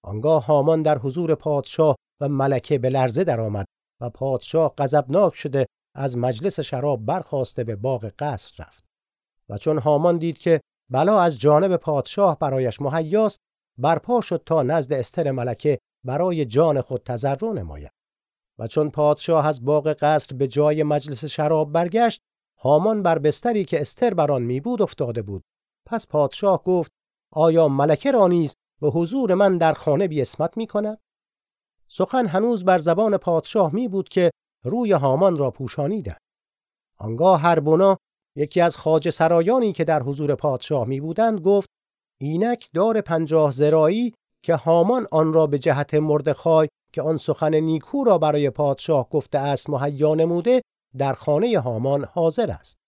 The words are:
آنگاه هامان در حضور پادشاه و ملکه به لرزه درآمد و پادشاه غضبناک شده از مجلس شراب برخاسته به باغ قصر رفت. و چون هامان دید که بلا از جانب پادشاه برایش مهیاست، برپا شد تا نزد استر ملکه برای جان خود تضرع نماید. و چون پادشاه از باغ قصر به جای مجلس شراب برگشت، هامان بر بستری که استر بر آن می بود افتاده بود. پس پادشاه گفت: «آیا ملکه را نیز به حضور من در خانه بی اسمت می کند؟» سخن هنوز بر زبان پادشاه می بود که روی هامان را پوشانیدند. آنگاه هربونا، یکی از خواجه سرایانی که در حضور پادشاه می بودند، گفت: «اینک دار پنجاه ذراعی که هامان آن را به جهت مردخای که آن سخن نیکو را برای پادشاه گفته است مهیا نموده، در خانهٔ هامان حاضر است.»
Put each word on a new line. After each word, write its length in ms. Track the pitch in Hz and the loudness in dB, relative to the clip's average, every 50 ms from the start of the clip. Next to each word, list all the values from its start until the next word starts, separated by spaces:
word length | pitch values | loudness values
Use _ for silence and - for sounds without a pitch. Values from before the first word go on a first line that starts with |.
| _ | _
آنگاه 420 | - 101 107 113 151 160 151 113 | -10 -10 -2 0 2 2 2 2
هامان 360 | - 151 143 139 156 160 160 | 2 2 2 4 2 2 2
در 160 | 156 151 151 135 | 2 0 0 0
حضور 360 | 107 139 127 170 175 160 156 | -2 -6 -4 -4 -2 -2 -2
پادشاه 600 | - - 156 147 143 131 - - - 160 156 131 - _ _ _ _ | -2 0 -2 -2 -2 -4 -6 -2 2 2 2 2 0 _ _ _ _
و 80 | 143 139 | -4 -4
ملکه 500 | 147 135 135 139 139 123 - - 151 135 | -2 0 0 0 0 -2 -2 -2 -2 0
به 100 | 117 131 | 0 -2
لرزه 360 | 131 135 131 127 107 143 190 | 0 0 0 0 0 -2 -2
درآمد 420 | 170 131 113 113 107 104 101 95 - _ _ _ _ _ _ | -2 -2 -2 -4 -4 -4 -6 -8 -10 _ _ _ _ _ _
و 100 | 120 120 | -12 -12
پادشاه 640 | - - 131 135 131 123 - - - 160 160 139 - - | -10 -6 -4 -4 -4 -4 -6 -2 0 0 0 0 0 -2
غضبناک 560 | 143 127 143 147 135 123 139 185 208 170 - | -2 2 2 0 0 2 2 2 2 2 0
شده 320 | - - 147 131 139 127 - _ _ _ _ _ | -4 -10 -4 -2 -2 -2 -2 _ _ _ _ _
از 220 | 139 135 143 123 | -6 -6 -4 -4
مجلس 440 | 120 120 127 123 110 160 196 - - | -2 -2 -2 -2 -2 -4 -6 -4 -4
شراب 440 | 143 - - 127 123 147 139 117 107 | -8 -6 -6 -4 -2 -2 -2 -2 -2
برخاسته 600 | 110 160 185 160 - - 139 127 - - - 120 | -4 -4 -4 -6 -6 -4 -4 -4 -4 -6 -8 -8
به 120 | 110 113 | -6 -8
باغ 360 | 98 104 135 131 117 107 107 - - | -6 -4 -4 -4 -4 -6 -12 -10 -6
قصر 460 | 147 151 131 101 - - - - - | -6 -6 -6 -6 -10 -12 -14 -18 -20
رفت. 200 | - _ _ _ _ _ _ _ _ _ _ _ _ _ _ _ _ | -20 _ _ _ _ _ _ _ _ _ _ _ _ _ _ _ _
و 100 | 101 104 | -14 -6
چون 200 | - 160 151 156 | -4 -2 -2 0
هامان 400 | 110 151 151 143 160 175 175 170 | 0 0 0 2 2 2 0 0
دید 200 | 160 170 156 - | -2 -6 -6 -4
که 220 | - 170 165 147 - _ _ _ _ _ | 0 0 0 0 0 _ _ _ _ _
بلا 300 | 123 131 156 190 220 202 | -2 0 2 4 4 4
از 180 | 175 170 151 113 | 2 2 0 0
جانب 380 | 123 147 147 151 185 196 180 | 2 4 4 4 4 2 0
پادشاه 640 | 165 - - 151 139 127 - - - 202 185 156 - | -2 -2 -2 -2 -2 -4 -4 -2 2 2 2 2 0
برایش 420 | 165 143 135 131 131 120 - - | -2 -2 -2 -2 -2 -2 -4 -4
مهیاست، 580 | 143 139 139 165 165 151 175 214 220 208 - _ _ _ _ _ _ _ _ - | -6 -4 -2 -4 -4 -2 0 0 0 0 -2 _ _ _ _ _ _ _ _ -2
برپا 420 | 120 151 165 156 - - 247 240 | 0 0 0 0 0 0 0 0
شد 220 | - - 180 - _ | 0 -2 -4 -6 _
تا 160 | - 165 160 | 0 0 0
نزد 300 | 135 123 151 165 139 123 | 2 2 0 -2 -2 -2
استر 380 | 151 131 120 - - 175 165 139 | -4 -4 -4 -4 -4 -4 -2 -2
ملکه 480 | 135 127 120 123 117 - - 151 135 120 _ _ _ _ _ | -2 -2 -4 -6 -6 -2 0 0 0 0 _ _ _ _ _
برای 400 | 127 127 147 175 185 180 160 147 | -6 -4 -2 -2 -2 0 -2 -4
جان 360 | 117 107 135 165 165 143 135 | 0 2 2 2 4 2 0
خود 220 | 123 _ 131 123 | -2 _ -8 -8
تضرع 500 | _ - 123 117 127 139 139 131 208 226 | _ -8 -8 -4 -4 -4 -4 -4 -4 -6
نماید. 380 | 214 165 92 80 73 73 73 - _ _ _ _ _ _ _ _ _ _ _ _ _ - | -6 -6 -8 -10 -12 -14 -16 -18 _ _ _ _ _ _ _ _ _ _ _ _ _ -12
و 80 | 110 | -12
چون 240 | 113 - 156 151 151 | -4 -2 -2 -2 -2
پادشاه 560 | - 151 151 147 151 - - - 165 156 143 | -2 0 2 2 2 0 0 0 2 2 2
از 180 | 151 151 127 117 | 2 -2 -2 -2
باغ 240 | 135 151 151 143 156 | 0 0 0 0 0
قصر 480 | 151 - 151 147 156 151 - - 139 | -2 0 0 2 2 0 -2 -4 -4
به 120 | 123 139 131 | -4 -4 -2
جای 340 | - 143 147 151 151 156 | 0 0 2 2 2 0
مجلس 420 | 151 151 147 147 147 147 139 - - | 0 0 0 -2 -4 -6 -10 -10 -10
شراب 480 | 147 - - 151 151 165 156 156 147 | -10 -6 -4 -2 0 2 0 0 0
برگشت، 480 | 147 165 175 180 165 226 240 233 - - _ _ _ _ _ _ _ _ | 0 -2 -2 0 0 2 2 2 0 -4 _ _ _ _ _ _ _ _
هامان 440 | - 135 147 156 185 214 220 214 | 2 4 4 4 4 2 0 2
بر 160 | 190 175 165 156 | 2 0 0 2
بستری 460 | 139 151 147 - - 240 233 214 190 | 2 0 0 0 -2 -2 0 0 -2
که 160 | - - 147 | -2 -2 -4
استر 340 | 143 - - - 247 240 190 | -4 -4 -4 0 0 0 2
بر 180 | 170 151 143 | 0 0 0
آن 100 | 143 131 | 0 -2
می 180 | 123 117 123 131 | -2 -2 -4 -4
بود 220 | 143 233 247 208 | -4 -4 -2 -2
افتاده 400 | 208 160 - - 143 120 113 117 | -2 -2 -2 -6 -6 -4 -4 -8
بود. 200 | 107 101 98 92 _ _ _ _ _ _ _ _ _ | -8 -8 -10 -12 _ _ _ _ _ _ _ _ _
پس 200 | - 226 226 - | -8 -8 -8 -8
پادشاه 560 | _ - 151 147 139 - - - 202 185 160 | _ 0 0 0 0 -2 0 0 2 2 2
گفت: 280 | _ 185 180 175 160 - _ _ _ _ _ _ _ _ | _ 0 0 0 -2 -4 _ _ _ _ _ _ _ _
«آیا 360 | - 156 160 170 160 165 160 147 | -2 2 2 4 6 4 4 4
ملکه 420 | 139 135 143 156 156 - - 277 | 4 2 2 2 2 0 0 0
را 180 | 262 240 196 175 | 2 4 4 4
نیز 260 | 180 175 160 139 - _ _ _ _ _ | 4 2 0 -2 -6 _ _ _ _ _
به 100 | 147 147 | -2 -2
حضور 440 | - 165 170 165 214 269 254 214 - | 0 0 -2 -2 -2 -2 0 0 2
من 240 | 190 202 196 185 175 | 4 4 2 2 2
در 140 | 165 160 | 2 0
خانه 360 | 151 - - 156 147 147 196 180 | 0 0 -2 0 0 0 0 -2
بی 120 | 151 151 | -2 -4
اسمت 360 | 127 - - - 151 170 _ | -4 -4 -4 -6 -6 -6 _
می 100 | 220 226 | -8 -10
کند؟» 320 | 214 - 208 208 214 214 _ _ _ _ _ _ _ _ _ _ _ _ _ _ _ _ _ _ _ | -6 -6 -6 -4 -4 -8 _ _ _ _ _ _ _ _ _ _ _ _ _ _ _ _ _ _ _
سخن 380 | - - 175 - - 262 240 | -4 -4 -4 -2 0 -2 0
هنوز 380 | 190 147 190 214 240 240 202 180 | 0 0 0 0 0 0 0 2
بر 140 | 190 185 175 | 2 2 2
زبان 380 | 151 165 170 175 220 220 202 | 2 0 0 2 2 0 0
پادشاه 580 | 180 - 180 170 160 - - - 220 190 156 143 | -2 -2 0 -2 -2 -2 -2 0 0 0 0 0
می 140 | 214 254 233 | -4 -4 -4
بود 200 | 185 196 185 - | -4 -6 -6 -2
که 220 | - 185 180 170 - _ _ _ _ _ _ | 0 2 2 2 0 _ _ _ _ _ _
روی 280 | 120 175 240 247 214 | -6 -4 -2 0 2
هامان 460 | 196 151 139 135 131 147 190 196 175 147 | 2 2 2 2 2 4 4 2 2 2
را 120 | 143 127 | -2 -4
پوشانیدند. 720 | - - 135 117 - - 143 143 131 110 - 98 82 - _ _ _ _ _ _ _ _ _ _ _ _ _ _ _ _ | -4 -6 -12 -10 -6 -6 -4 -4 -4 -4 -6 -10 -12 -14 _ _ _ _ _ _ _ _ _ _ _ _ _ _ _ _
آنگاه 420 | 110 110 113 117 160 185 190 156 | -10 -8 -4 2 4 4 4 4
هربونا، 560 | 147 175 170 160 143 151 160 170 190 196 190 - _ _ _ _ _ _ _ | 4 2 2 2 2 2 2 4 6 4 4 2 _ _ _ _ _ _ _
یکی 240 | 143 147 147 - 180 | -6 -6 -2 2 2
از 160 | 170 170 160 | 2 2 0
خواجه 340 | - - 160 160 160 151 170 | -2 0 2 2 2 2 -2
سرایانی 600 | 151 - 165 165 175 165 170 180 240 262 240 208 | 0 2 2 4 4 4 2 2 2 2 0 0
که 120 | 175 - 165 | -2 -2 -2
در 180 | 156 160 151 | 0 0 -2
حضور 320 | 123 135 143 139 151 143 143 | -2 -4 -6 -4 -2 -2 -2
پادشاه 540 | - - 151 135 - - - 156 135 123 127 | 0 0 -2 -2 -2 -4 -4 -2 -2 -2 -2
می 120 | 135 135 | -4 -6
بودند، 400 | 143 160 165 - 220 226 220 196 | -6 -6 -2 0 0 0 0 0
گفت: 280 | 156 190 202 202 190 - _ _ _ _ _ _ _ _ _ _ | 2 2 2 2 0 -4 _ _ _ _ _ _ _ _ _ _
«اینک 480 | 135 143 156 170 208 233 240 233 - - - | -6 -4 -2 0 0 0 -2 -4 -6 -8 -2
دار 260 | 165 196 226 226 220 | 0 0 2 0 -2
پنجاه 500 | - - 170 160 165 143 156 160 156 147 | -2 -2 -2 -2 0 2 2 4 4 2
ذراعی 640 | 127 127 147 147 156 160 156 156 190 220 247 233 - _ _ _ _ _ - | 2 2 2 4 4 4 4 4 2 2 -2 -4 -4 _ _ _ _ _ -2
که 100 | - 170 | -2 -2
هامان 520 | 147 - 165 165 170 170 196 247 254 220 - | 0 2 2 4 4 4 4 2 0 -2 0
آن 220 | - 160 160 156 | 0 0 2 4
را 140 | 156 151 160 | 4 2 2
به 120 | 147 143 143 | 2 0 0
جهت 360 | 127 165 139 139 143 - - | 0 0 0 0 -2 0 0
مردخای 720 | 151 156 156 147 151 139 156 139 - - 165 165 160 156 147 _ _ _ _ | 0 2 2 0 0 0 0 -4 0 2 4 4 4 4 2 _ _ _ _
که 100 | - - | -8 -6
آن 140 | 135 156 160 | -2 -2 -2
سخن 380 | 147 - - 147 - 160 156 156 | -2 -2 -4 -2 0 0 2 2
نیکو 500 | 156 160 160 160 156 - - - 277 269 | 2 2 0 -2 -2 -4 -4 -4 0 2
را 140 | 240 196 170 | 4 4 4
برای 320 | 160 151 147 147 147 135 | 4 2 2 2 0 -2
پادشاه 580 | - - 147 139 135 - - - 160 139 123 _ | 0 0 0 0 0 -2 -2 0 0 0 0 _
گفته 300 | - 151 - - - 143 | -4 -4 -4 -2 -4 -2
است 320 | 135 143 - - - - | 0 0 -2 -2 -2 -4
مهیا 440 | 147 127 135 147 147 131 151 151 156 | -4 -2 -2 -4 -2 0 0 2 2
نموده، 480 | 156 160 170 175 175 165 233 254 254 - _ _ _ _ _ _ 127 | 2 2 0 0 -2 0 2 2 2 0 _ _ _ _ _ _ -4
در 140 | 139 135 | -2 -2
خانهٔ 460 | 131 - - - 147 151 214 247 226 180 | -4 -4 -2 -2 0 0 0 0 0 0
هامان 460 | 117 127 117 110 120 139 139 143 139 | -2 -2 -4 -2 -2 0 -2 -2 -4
حاضر 460 | - _ 180 165 165 156 - 226 - | -4 _ 0 0 0 0 0 -4 -4
است.» 260 | - - _ - - _ _ | -4 -10 _ -20 -20 _ _